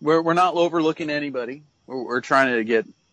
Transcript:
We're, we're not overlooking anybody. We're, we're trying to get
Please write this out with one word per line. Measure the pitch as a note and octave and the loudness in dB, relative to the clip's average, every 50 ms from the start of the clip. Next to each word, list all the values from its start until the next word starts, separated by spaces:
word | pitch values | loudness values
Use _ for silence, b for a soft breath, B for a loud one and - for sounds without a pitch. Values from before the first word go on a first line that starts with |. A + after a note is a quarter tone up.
We're, | - D3 D#3+ E3 | -2 0 0 2
we're | E3 E3 E3+ | 2 2 2
not | F3 F3+ F#3 D#3 | 2 2 2 2
overlooking | E3+ E3+ F3 D#3+ E3+ D#3 D#3 D#3 - E3+ D3+ | 2 0 2 2 0 0 0 -2 -2 -6 -4
anybody. | D3 D3 D3 C#3+ C3 B2+ A#2+ A2+ C3+ D3 D3+ _ _ _ _ | -4 -4 -4 -4 -6 -6 -8 -8 -10 -14 -16 _ _ _ _
We're, | - B2+ C3 A#2 | -12 -10 -10 -8
we're | G#2+ A#2+ B2 | -4 -4 -4
trying | A#2+ - D3 C3+ C3+ C3 B2 | -2 2 2 2 4 4 2
to | A#2 A2 | 0 0
get | A2 A#2 A2+ G#2 - - _ _ _ | 2 2 0 0 -2 -10 _ _ _